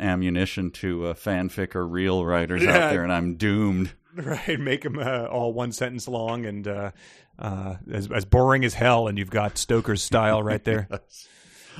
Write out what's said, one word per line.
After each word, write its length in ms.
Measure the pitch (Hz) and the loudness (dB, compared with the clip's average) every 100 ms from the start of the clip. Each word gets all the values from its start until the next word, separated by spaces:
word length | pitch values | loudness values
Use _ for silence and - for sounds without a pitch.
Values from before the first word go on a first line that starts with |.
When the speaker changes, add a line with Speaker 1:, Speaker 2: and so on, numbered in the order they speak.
Speaker 1:
ammunition 720 | 101 92 92 87 95 - 90 | 0 0 0 0 0 -2 -6
to, 360 | - 95 87 85 | -4 -4 -2 -4
uh, 60 | |
fanfic 600 | 82 - 92 92 - 95 92 | -4 -2 -2 -2 -4 -4 -4
or 120 | 87 | -4
reel 380 | 87 95 92 85 | 0 2 2 2
writers 380 | 87 85 90 | 2 2 2
out 40 | 87 | 4
Speaker 2:
Yeah. 160 | 175 160 | 4 4
Speaker 1:
there, 140 | 92 | 2
and 100 | 87 | 2
I'm 220 | 87 87 85 | 0 0 0
doomed. 580 | 104 101 104 92 92 - | 0 2 2 2 0 -4
Speaker 2:
<laughs> 40 | _ 175 | _ -12
Right, 420 | 135 151 - 160 | -6 -4 -2 -4
make 240 | 139 143 | -2 -2
'em, 140 | 147 147 | -2 -4
uh, 280 | 123 127 117 | -2 -2 -2
all 260 | 123 120 | -2 -2
one 180 | 113 120 | -2 -4
sentence 360 | 110 127 123 131 | -4 -6 -6 -6
long 400 | 120 113 120 113 | -4 -2 -4 -4
and, 200 | 104 104 | -6 -6
uh, 220 | 101 101 - - - _ - | -6 -6 -10 -20 -20 _ -10
uh, 380 | 107 95 95 92 - | -6 -6 -6 -8 -8
as, 200 | 107 98 | -6 -4
as 140 | 117 98 | -4 2
boring 400 | 127 131 135 123 | 4 6 6 2
as 80 | |
hell, 340 | - 120 120 113 | 2 4 4 4
and 80 | 101 | -2
you've 140 | 92 | -2
got 300 | 107 104 - | -2 -2 -2
Stoker's 420 | - 117 113 101 | 0 2 2 -2
style 400 | - 117 107 107 | 2 2 4 4
right 220 | 107 107 | 2 0
there. 240 | - 110 95 | 0 -2 -2
Speaker 1:
<laughs> 20 | |
Yes. 360 | 101 - - - - - - - - | -8 -12 -20 -20 -20 -20 -20 -20 -14